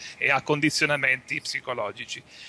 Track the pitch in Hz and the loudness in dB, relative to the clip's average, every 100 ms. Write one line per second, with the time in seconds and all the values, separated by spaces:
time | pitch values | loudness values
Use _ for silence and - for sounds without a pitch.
0 | - - 127 143 - 147 151 - 151 147 | -8 -2 2 2 2 2 2 4 2 2
1 | 135 127 - - - 135 127 120 104 110 | 2 0 -2 -8 -6 -6 -4 -2 -4 -6
2 | 113 - - - | -10 -12 -14 -18